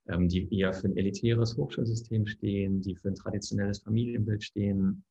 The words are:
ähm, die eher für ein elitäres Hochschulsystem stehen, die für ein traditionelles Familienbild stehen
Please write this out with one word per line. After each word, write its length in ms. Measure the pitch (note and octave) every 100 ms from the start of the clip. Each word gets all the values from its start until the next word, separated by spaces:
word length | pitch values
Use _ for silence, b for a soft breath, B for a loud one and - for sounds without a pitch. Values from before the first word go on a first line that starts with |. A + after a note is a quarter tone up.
| -
ähm, 200 | F2 F2
die 260 | F#2 G2+
eher 180 | G2 F#2
für 140 | - G2
ein 80 | F2
elitäres 600 | F#2+ - A#2 A#2 A2+ -
Hochschulsystem 720 | C#3+ - A#2 A2+ - A2 G#2
stehen, 560 | G#2+ G#2 G2+ G2 G2
die 120 | F#2+
für 140 | F2+ G2
ein 60 |
traditionelles 680 | F#2+ F#2+ G2 - A2+ G2+ G2+
Familienbild 640 | G#2+ A2 A#2+ A#2+ G#2+ G#2
stehen 580 | - G#2 G2+ G2 F#2+ - -